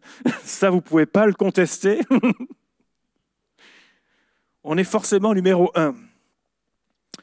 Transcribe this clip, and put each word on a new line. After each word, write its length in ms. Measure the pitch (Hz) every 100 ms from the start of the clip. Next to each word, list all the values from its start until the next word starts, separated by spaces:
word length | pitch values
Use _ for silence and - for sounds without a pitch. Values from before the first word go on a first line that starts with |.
| - -
<laughs> 220 | 247 -
Ça, 280 | - - 196
vous 100 | 180
pouvez 260 | - 160 151
pas 200 | 202 214
le 60 |
contester. 720 | 185 196 - 170 - 196 220 -
<laughs> 40 | 262 247 - 254 - _ _ _ _ _ _ _ _ _ _ - - _ _ _ _ _ _ _ _
On 140 | 147 165
est 80 |
forcément 480 | 185 214 - 202 220
numéro 400 | 196 185 180 175
un. 200 | 170 151 123 - _ _ _ _ _ _ _ _ _ _ -